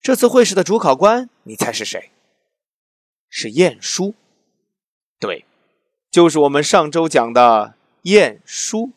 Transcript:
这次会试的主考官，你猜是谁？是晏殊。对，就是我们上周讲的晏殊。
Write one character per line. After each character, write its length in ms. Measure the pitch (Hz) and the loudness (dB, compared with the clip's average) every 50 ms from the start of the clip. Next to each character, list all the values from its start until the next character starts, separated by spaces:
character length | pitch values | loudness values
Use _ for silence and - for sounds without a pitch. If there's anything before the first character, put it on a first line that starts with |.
| _ | _
这 140 | - 262 | -2 -2
次 100 | 240 - | 2 2
会 180 | 240 247 254 240 | 2 4 4 2
试 80 | - 190 | 2 2
的 120 | 190 180 | -2 -2
主 140 | - 196 226 | 0 -2 -2
考 160 | 190 165 131 | 2 0 0
官， 340 | 135 175 208 226 247 254 247 _ _ _ | 2 2 2 2 0 -4 -10 _ _ _
你 100 | 120 110 | -20 -10
猜 180 | - - 127 110 | -8 -8 -8 -6
是 120 | - 110 | -8 -10
谁？ 260 | - - 98 - _ _ _ _ _ _ _ _ _ _ _ _ _ _ _ _ _ _ _ _ _ _ _ _ _ | -10 -12 -14 -14 _ _ _ _ _ _ _ _ _ _ _ _ _ _ _ _ _ _ _ _ _ _ _ _ _
是 240 | - - - 113 107 | -14 -14 -12 -8 0
晏 280 | 139 180 175 120 101 | 0 0 0 0 _
殊。 340 | - - - - 185 202 220 _ _ _ _ _ _ _ _ _ _ _ _ _ _ _ _ _ _ _ _ _ | -12 -10 -8 -6 -6 -8 -8 _ _ _ _ _ _ _ _ _ _ _ _ _ _ _ _ _ _ _ _ _
对， 260 | - 104 90 - _ _ _ _ _ _ _ _ _ _ _ _ _ _ | -10 -10 -10 -10 _ _ _ _ _ _ _ _ _ _ _ _ _ _
就 180 | - 180 170 165 | 2 4 4 4
是 120 | 147 156 | 4 2
我 80 | 147 143 | 0 2
们 140 | 139 147 151 | 0 -2 -2
上 280 | - - 196 160 147 | 2 0 0 0 0
周 180 | 147 170 165 160 | -2 -4 -4 0
讲 240 | - 143 117 117 117 | 0 0 -2 2 2
的 420 | 123 123 120 113 110 104 - _ _ _ _ _ _ _ | 4 4 6 4 2 0 -4 _ _ _ _ _ _ _
晏 400 | 170 196 208 185 127 104 _ _ | 2 2 4 4 2 -2 _ _
殊。 460 | - - - - - - 214 226 269 - | -16 -12 -10 -10 -8 -6 -8 -8 -8 -12